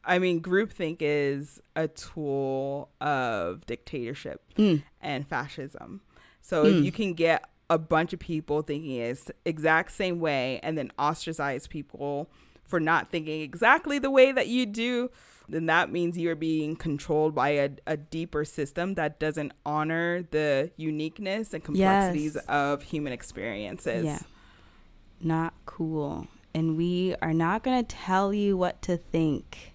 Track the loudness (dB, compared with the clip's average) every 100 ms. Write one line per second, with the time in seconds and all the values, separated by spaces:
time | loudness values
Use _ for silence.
0 | 2 2 4 2 2 2 2 -2 -6 -2
1 | 0 2 2 -2 -6 -14 _ -4 -4 -4
2 | -14 -8 -4 -2 0 -2 -4 -6 -10 _
3 | -2 0 0 0 -2 -4 -8 -10 -8 -8
4 | -6 -8 -10 -12 _ 2 4 4 0 _
5 | -8 -6 -4 -6 -6 -10 -12 -12 -16 -18
6 | _ -20 -20 _ -2 6 6 8 4 0
7 | -4 2 2 2 -2 _ _ 0 4 2
8 | 2 -4 -4 -6 0 -2 -2 -6 -4 -6
9 | -4 -6 -10 -6 -4 0 4 4 2 -2
10 | -2 0 0 0 0 -4 -4 -4 -6 -2
11 | -2 -2 -6 -4 -4 -4 -6 -10 -12 -8
12 | -4 -4 -6 _ -20 -20 -4 0 2 2
13 | 2 -6 -4 -6 -8 2 6 6 4 -2
14 | 4 8 8 6 0 0 -2 -2 0 0
15 | -2 -8 -20 -20 -8 -4 2 4 4 0
16 | -2 0 -2 -2 -2 -2 -2 -4 -4 -4
17 | 0 2 2 2 2 2 0 -2 -6 -6
18 | -4 -8 -4 -4 -4 -4 -4 -2 -4 -2
19 | -4 -2 -2 -2 -6 -6 -4 -2 0 0
20 | 0 -2 -2 0 2 2 0 -4 -4 -2
21 | -4 -6 -6 -4 -4 -8 -2 2 6 6
22 | 4 0 -2 -4 -2 0 0 -2 -4 -6
23 | -4 -6 -10 -8 -8 -8 -8 -8 -4 -2
24 | -2 -4 -8 -20 -20 -20 -20 -20 -20 -20
25 | -20 -6 -2 0 -2 -6 -20 -8 -4 -4
26 | -4 -6 -10 -18 _ -2 0 2 0 2
27 | 0 0 0 2 2 0 2 0 0 -6
28 | 0 2 2 2 2 2 0 0 -2 -2
29 | 0 2 2 0 -4 -18 -18